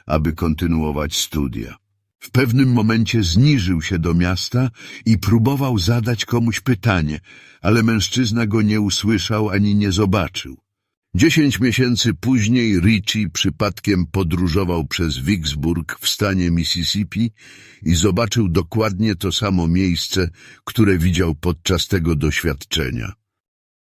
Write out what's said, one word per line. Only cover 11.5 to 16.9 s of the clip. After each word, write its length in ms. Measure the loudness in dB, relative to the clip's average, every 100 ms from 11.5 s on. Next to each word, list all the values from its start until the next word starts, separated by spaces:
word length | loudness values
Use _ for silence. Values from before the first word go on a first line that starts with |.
| 2
miesięcy 540 | 0 2 0 2 0
później 640 | -2 0 2 2 2 2 2
Richie 500 | 4 2 0 -4 -2
przypadkiem 760 | -2 -4 -2 -4 -2 0 0 0
podróżował 800 | -2 0 0 0 0 0 -2 -2
przez 320 | -2 -2 -2
Vicksburg 800 | -2 -2 -2 -4 -2 -2 -6 -6
w 80 | -6
stanie 420 | -2 -2 0 0
Mississippi 800 | 0 0 -4 -4